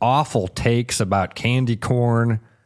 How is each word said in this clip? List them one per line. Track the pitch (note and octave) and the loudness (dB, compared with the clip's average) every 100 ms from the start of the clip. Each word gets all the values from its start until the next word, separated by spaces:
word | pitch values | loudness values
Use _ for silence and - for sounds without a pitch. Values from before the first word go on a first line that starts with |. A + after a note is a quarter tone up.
awful | A#2 C#3 D3+ A2+ F2+ | 2 2 2 -2 -2
takes | - A#2 A#2+ A#2+ - | -2 0 0 -2 -4
about | G2 G2 F#2 - | 0 0 -2 -4
candy | A#2 B2+ A#2+ A2 | -2 0 0 -2
corn. | - B2 A#2+ A#2 A#2 A2 - _ | 0 0 2 2 0 -2 -6 _